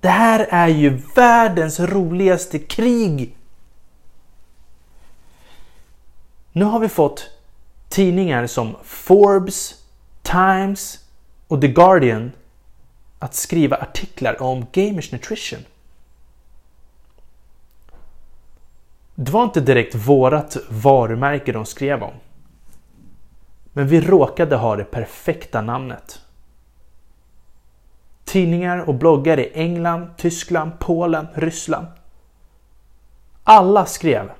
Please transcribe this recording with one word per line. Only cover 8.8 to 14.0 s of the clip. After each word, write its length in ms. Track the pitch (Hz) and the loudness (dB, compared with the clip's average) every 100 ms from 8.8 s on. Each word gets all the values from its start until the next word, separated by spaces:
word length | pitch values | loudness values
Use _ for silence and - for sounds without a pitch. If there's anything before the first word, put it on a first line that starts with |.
Forbes, 1000 | - - - 190 202 196 185 - - - - _ _ - | -18 -20 4 6 6 2 0 -8 -12 -16 -20 _ _ -16
Times 840 | - 180 190 190 196 196 - - - - _ - _ | -2 0 2 2 -2 -6 -10 -16 -20 -20 _ -20 _
och 140 | 147 | 0
The 80 | 139 | 0
Guardian 640 | 127 180 185 131 110 117 - _ _ _ - - _ - - | 6 6 6 4 -2 -6 -14 _ _ _ -20 -20 _ -20 -16
att 160 | - | -12
skriva 420 | - - 170 147 131 | -10 -4 0 0 0
artiklar 680 | - - | -4 -8